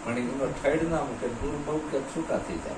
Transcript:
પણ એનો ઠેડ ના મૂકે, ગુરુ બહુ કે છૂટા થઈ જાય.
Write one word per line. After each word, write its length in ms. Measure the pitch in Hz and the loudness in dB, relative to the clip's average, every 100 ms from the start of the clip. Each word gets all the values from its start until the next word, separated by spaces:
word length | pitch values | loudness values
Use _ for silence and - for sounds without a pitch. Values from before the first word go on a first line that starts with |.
પણ 140 | 120 123 | 0 0
એનો 360 | 120 135 131 - | 0 0 0 2
ઠેડ 280 | 143 156 165 | 4 4 4
ના 60 | 160 | 2
મૂકે, 320 | 131 117 123 | 0 -2 -2
ગુરુ 340 | 117 143 147 147 | -2 -2 -2 0
બહુ 120 | 156 | 0
કે 220 | 151 135 | 0 -2
છૂટા 380 | 135 160 160 185 | 0 -4 0 0
થઈ 200 | - 165 | 0 -4
જાય. 160 | - | -4